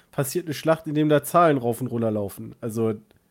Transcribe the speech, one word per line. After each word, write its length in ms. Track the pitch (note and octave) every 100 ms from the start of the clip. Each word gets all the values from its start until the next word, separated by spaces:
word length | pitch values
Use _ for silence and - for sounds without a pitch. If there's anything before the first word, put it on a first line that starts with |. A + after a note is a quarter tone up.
| _
passiert 340 | - C3+ F3+ E3+
eine 80 |
Schlacht, 340 | C#3 D#3+ D#3+ D#3
in 60 |
dem 140 | D3+ D3+
da 140 | D3+
Zahlen 340 | C#3+ E3+ E3+ C#3
rauf 220 | A#2+ A#2
und 60 | B2
runter 240 | A#2 A2+
laufen. 440 | G#2+ G2+ - A2+ -
Also 300 | A#2 A2 A2 A2 - _ _